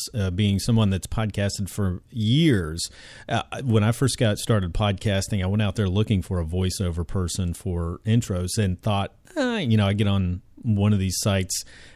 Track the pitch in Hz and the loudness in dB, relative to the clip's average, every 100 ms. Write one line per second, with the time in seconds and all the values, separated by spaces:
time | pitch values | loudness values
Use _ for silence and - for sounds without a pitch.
0 | - 107 95 87 104 98 - 113 104 95 | -8 -4 -2 0 2 2 2 4 4 0
1 | - - 110 104 101 - 101 - 98 90 | -2 -4 -2 -2 -2 -2 -6 -4 -2 -4
2 | - 120 107 139 165 104 78 82 - - | -8 -2 2 4 6 4 0 -6 -8 -12
3 | - - - 117 - - 135 110 107 117 | -20 -16 -6 -4 -4 -6 0 2 4 2
4 | 135 - 113 104 - 110 90 - 104 95 | 0 0 0 0 0 0 0 0 0 0
5 | 110 98 - 104 92 104 104 104 98 95 | 0 -2 0 -2 0 0 0 0 0 2
6 | 107 98 - 90 80 90 92 - 92 85 | 2 0 0 -4 -2 -2 -2 0 -2 -2
7 | 85 98 87 - 87 85 98 87 85 87 | -4 -2 -2 -2 -4 -4 -4 -4 -4 -4
8 | 107 117 - 90 90 - 98 90 113 101 | 0 0 2 -2 -2 0 0 0 0 0
9 | 98 - - 320 254 226 131 110 98 101 | -2 -8 -10 -4 -2 0 2 4 4 2
10 | 104 98 92 87 - - - 101 104 104 | 2 2 0 -2 -8 -8 -2 2 4 2
11 | 95 - 110 98 92 - - - - | 0 -2 0 0 0 -6 -10 -16 -20